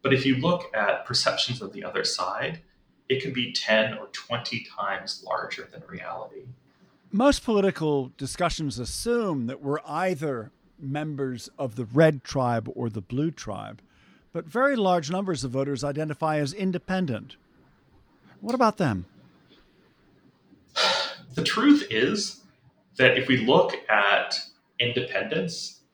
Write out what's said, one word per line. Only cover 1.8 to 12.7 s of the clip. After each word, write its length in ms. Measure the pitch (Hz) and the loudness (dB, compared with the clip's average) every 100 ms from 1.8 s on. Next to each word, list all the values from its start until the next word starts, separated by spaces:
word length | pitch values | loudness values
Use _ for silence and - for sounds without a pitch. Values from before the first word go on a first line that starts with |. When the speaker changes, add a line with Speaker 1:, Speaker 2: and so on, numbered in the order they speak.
Speaker 1:
other 220 | 90 - - | -8 -4 -2
side, 560 | - 92 104 139 165 _ _ _ _ _ | -2 -4 -4 -6 -8 _ _ _ _ _
it 120 | 131 | -2
can 120 | 135 | -2
be 180 | 123 120 | -4 -4
ten 460 | - - 110 110 - | -4 2 2 2 -4
or 100 | - | -12
twenty 580 | - - 117 - 113 - - | -16 -6 -6 -4 -8 -10 -6
times 440 | 101 95 - - 98 | -6 -4 -8 -12 -6
larger 420 | - - - - | -6 -6 -10 -14
than 140 | - - | -18 -16
reality. 560 | 92 85 - - - - - _ _ _ _ _ | -14 -12 -12 -12 -16 -18 -20 _ _ _ _ _
Speaker 2:
Most 320 | 196 269 - | 2 4 4
political 680 | - 214 196 - 156 143 127 - | 2 2 2 2 0 0 -2 -8
discussions 600 | 135 - 175 - 151 120 | -10 -2 -2 0 -4 -4
assume 680 | 120 - 233 240 214 143 117 | -8 -6 -2 0 0 -2 -4
that 140 | 135 | -6
we're 200 | 139 147 156 | -4 -4 -4
either 680 | 156 185 160 151 127 107 _ _ _ | -2 -2 -2 -4 -6 -8 _ _ _
members 720 | 139 147 156 143 135 120 - - | -6 -4 -4 -4 -4 -6 -10 -8
of 180 | 135 113 | -8 -6
the 100 | 113 | 0
red 380 | 123 160 143 | 6 6 6
tribe 460 | - 139 123 117 107 | -4 0 2 0 -2